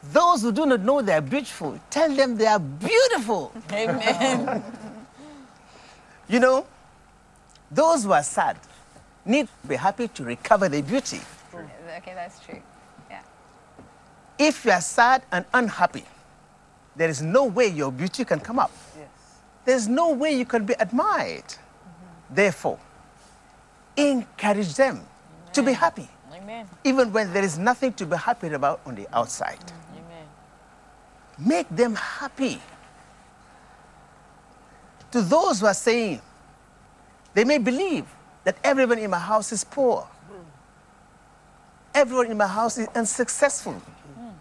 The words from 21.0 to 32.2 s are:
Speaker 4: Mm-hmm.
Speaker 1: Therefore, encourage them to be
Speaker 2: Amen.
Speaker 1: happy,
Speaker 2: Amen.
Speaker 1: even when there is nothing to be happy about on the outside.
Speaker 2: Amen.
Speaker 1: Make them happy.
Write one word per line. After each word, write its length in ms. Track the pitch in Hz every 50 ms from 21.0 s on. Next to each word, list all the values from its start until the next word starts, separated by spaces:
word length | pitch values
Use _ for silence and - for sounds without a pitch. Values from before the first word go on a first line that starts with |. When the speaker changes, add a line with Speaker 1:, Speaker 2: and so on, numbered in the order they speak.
| 339 427 415 320 - 92 - - -
Speaker 4:
Mm-hmm. 920 | - - - - - - - - 190 - - - - - - - - 127
Speaker 1:
Therefore, 440 | 139 202 202 170 - - 151 98 - - - - - - - - - - - - - _ - - - - _ _ _ - - - -
encourage 760 | 294 285 277 254 214 - - - - 208 208 196 214 175 143
them 260 | - 269 262 185 107 85 - - - _ - - - - -
to 100 | - 285
be 100 | 262 247
Speaker 2:
Amen. 40 | 254
Speaker 1:
happy, 340 | - - 330 - - 147 - - - _ 131 147
Speaker 2:
Amen. 320 | 175 196 202 220 233 226 190 - - -
Speaker 1:
even 260 | 277 262 269 254 226
when 220 | 190 220 214 190 170
there 100 | 202 196
is 140 | 196 151 160
nothing 320 | 185 226 247 - - 262 214 -
to 60 | 190
be 100 | 160 160
happy 320 | 165 - - 240 - - 165 151
about 260 | 139 131 143 156 - -
on 100 | 139 127
the 100 | 101 101 -
outside. 480 | - 117 120 110 - - - - - - - - - - - -
Speaker 2:
Amen. 340 | - - 165 165 170 165 156 151 - - - - - - - - - - - - - - - - - - - - - -
Speaker 1:
Make 300 | 139 196 302 349 311 - 170
them 200 | 160 240 240 220
happy. 680 | 202 - - - -